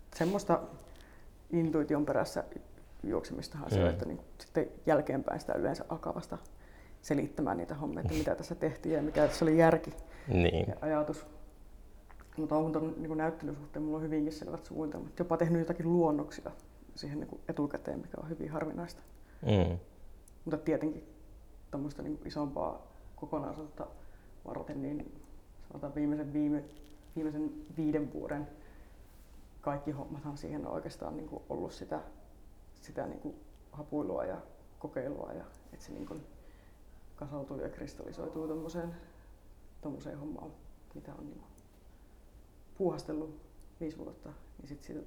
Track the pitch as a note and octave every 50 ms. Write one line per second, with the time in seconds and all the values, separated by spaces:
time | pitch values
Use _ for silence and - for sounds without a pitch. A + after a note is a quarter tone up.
0 | - - - - E3 F3 G3 G3+ F#3+ - E3+ - - - - - - - - -
1 | - - - - - - - - - - E3+ E3+ E3 D#3+ D#3 D#3 D3 D3 D3+ C#3+
2 | D3 D3 C#3 - - - - - - - - - - - - - - - - -
3 | - - - E2 - - - - - - - D3+ - - - G2 F#2 F2 E2+ F#2
4 | - D#2+ - - - - - - - - - D#3+ D3 - - - - E3 D#3 C3+
5 | G3 - C3+ C#3 - - - - - - - - - - - - - - E3 -
6 | - E2 - - - - - - - - - - - - - - - - - -
7 | - - D3 C#3+ - C#3+ - - D3+ - F#2 E2+ E2+ - - C#3 D3+ - - -
8 | - E3 D#3+ D#3 D3+ - - - D#3+ - E3+ - - D#3 - - - C#3 D#3+ D3
9 | C#3+ D#3 - D3+ D3+ C#3 - - E3+ D#3+ D#3 E3 E3 D#3+ E3 D#3+ - - - -
10 | - - - - - C#3+ G2 F#2 F2 F2 - E2+ - A#2 - - - D#3 D#3 D3+
11 | - - - - - - - - - - - - - - - - - - - -
12 | - - - - - - - D#3 D#3 D3+ D3+ D#3 D#3+ D#3+ D#3 D#3 D#3+ D#3+ D#3+ -
13 | E3 D#3 D#3+ D#3 D#3 E3 D#3+ - D3+ C#3+ C#3+ C#3+ D3 - - D3 D3+ D3+ D3+ D#3
14 | D#3+ D#3 D#3 D#3 D3 D#3 D#3+ - - F3 D#3+ E3 - - E3 D#3 D#3 D3 - E3+
15 | D#3+ D#3 - - F3 F3 E3 D#3+ E3+ D#3+ F3 E3 E3 E3 E3+ - D#3+ E3 F3 F3
16 | E3 D#3 D3 D3 D3+ - - - - - - - - - - - - - - -
17 | - D3 C#3+ D3+ - - - - - - D#3+ - D3 D3 - - - - - -
18 | - - - - - D#3 E3 D#3 D3+ D3+ D3+ D#3 D#3+ D#3 - F3 E3+ E3+ - -
19 | - - - - - - - - - - G#2+ G2 E2+ F2 F2 F2 - - - -
20 | - - - - - - - - - E3 D#3 D3 - D#3+ D#3 - - D#4+ - -
21 | - - - - - - - - - - - - - - - C#3 C#3 D3 C#3 -
22 | C#3+ C#3+ D3+ - - D#3 - D3+ D3 C#3 - - D#2+ D#2 - - - - - -
23 | - - - - D3+ - - D3 C#3+ - - - D#3 D3 - - - - - -
24 | - - - - - - - - - - - - E3 - D3 C#3 C3+ C#3 D3 D3
25 | - - - - - - - - - - - - - - - C#3+ D3 C#3+ C#3+ D3+
26 | D3 D3 D3+ D3+ D3 C#3+ C#3+ D3+ D3 D3 D3 D3 - - - - - - - -
27 | - - - D#3+ D#3 D#3 D3 D3+ D#3 D3 - - - - - E3 D#3 D3+ D3+ D3+
28 | D3 - D3+ D3+ - - - C#3+ D3 - - - - - - - - - - -
29 | - - - - - - - - - - - - - C#3+ C#3+ - - D#3 C#3 C3+
30 | - - D#3 C#3 C#3+ D3+ C#3+ D3 - - D3+ D3 - - - - - D#3 - -
31 | - - - - D#3+ - - - - - - E3 F3 - - - - - - -
32 | - - - - - - - - - - - - - - - - - - - -
33 | - - - - - D3 - - - - - - - - - D3 D3 - D3 D3
34 | A#2+ F#2 F2+ C2 B1+ F2+ F#2+ - - - - - - - - - - D3 - C3+
35 | B2 C#3+ - - - - - - - - - - - - - - - - - -
36 | - - - - C#3 - - - - - - - - - - - - - - -
37 | - - - - - C3 D3 C#3+ C3+ C#3+ C#3+ C3 C#3 - - - - - - -
38 | D#3+ - - - - - - D#3+ D#3+ D#3 D#3 D#3+ D#3+ E3 E3 F3 E3+ E3+ E3 -
39 | - - - - - - - - - - - - - - - - - D3+ C#3 C#3
40 | C#3 D3 C#3+ C#3+ D3 D#3 - - D#3+ D#3+ D3+ - - - - - - - - -
41 | D3 - - - D3 C#3+ - - - - - - - - - - - - - -
42 | - - - - - - - - - - - - - - - - F#3+ E3+ D3+ D3
43 | - - D#3 D3+ D#3 D#3 D3+ - - - - - - - - - E3 D#3 - -
44 | - - - - - D#3 C#3+ - - - - - - - C#3+ C#3+ - - D#3 D3+
45 | -